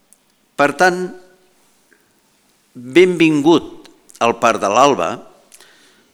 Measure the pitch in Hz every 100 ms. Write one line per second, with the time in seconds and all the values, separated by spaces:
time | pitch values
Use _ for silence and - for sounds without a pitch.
0 | _ _ _ _ _ - 143 135 180 180
1 | 180 - - _ _ _ _ _ _ _
2 | _ _ _ _ _ _ _ 131 123 156
3 | 185 170 160 151 143 156 - - - _
4 | _ - 117 - 117 104 98 110 143 107
5 | 85 117 - _ _ - _ _ _ _
6 | _